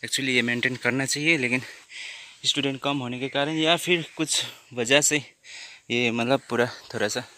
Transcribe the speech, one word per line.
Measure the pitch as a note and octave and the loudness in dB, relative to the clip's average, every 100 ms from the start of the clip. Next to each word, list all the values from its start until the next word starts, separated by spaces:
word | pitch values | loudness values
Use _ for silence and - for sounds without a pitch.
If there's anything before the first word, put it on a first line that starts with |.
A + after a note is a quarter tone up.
| A2+ | -4
Actually | - C3+ | -2 2
ये | B2+ | 2
मेंटेन | A#2+ A#2+ B2+ B2 | 2 0 -2 0
करना | B2 B2+ C3+ | 0 0 -2
चाहिए, | D3 D3+ E3 | -2 2 2
लेकिन | B2 B2+ B2 - - - - - - - - | 2 -2 -4 -18 -18 -14 -14 -14 -18 -6 -2
स्टूडेंट | D3 C#3 C3+ | 0 -2 -2
कम | C#3 C#3+ | -2 -2
होने | B2 B2 | -4 -6
के | C3 | -4
कारण | C#3 C#3+ D#3+ | -2 -2 0
या | D#3 E3+ | 2 2
फिर | - F3 D3+ - | 2 0 0 -4
कुछ | D#3 - - - _ | -2 0 -2 -10 _
वजह | B2 A#2 C#3 | -4 4 6
से | C#3+ D3+ - _ - - - - _ | 6 2 -2 _ -20 -16 -16 -20 _
ये | A#2+ B2 | 0 2
मतलब | A2+ A#2 C3+ - | 0 2 2 2
पूरा | - A#2+ | 0 0
थोड़ा | - - A#2 G#2 | -2 -10 -2 -2
सा | B2 A#2 | -2 -8